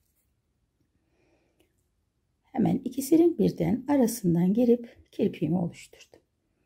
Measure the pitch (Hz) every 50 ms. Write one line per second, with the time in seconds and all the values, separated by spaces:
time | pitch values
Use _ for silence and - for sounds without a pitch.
0 | _ _ _ _ _ _ _ _ _ _ _ _ _ _ _ _ _ _ _ _
1 | _ _ _ _ _ _ _ _ _ _ _ _ _ _ _ _ _ _ _ _
2 | _ _ _ _ _ _ _ _ _ _ - 247 202 165 180 - - - - 277
3 | 262 - 330 320 339 339 330 - 190 175 - - 170 160 208 262 - - 285 277
4 | 240 220 - - - 170 165 170 180 185 208 233 254 233 233 240 240 - - -
5 | - _ - - 247 185 - - 170 151 170 180 175 170 - - - - - -
6 | - _ - - _ _ _ _ _ _ _ _ _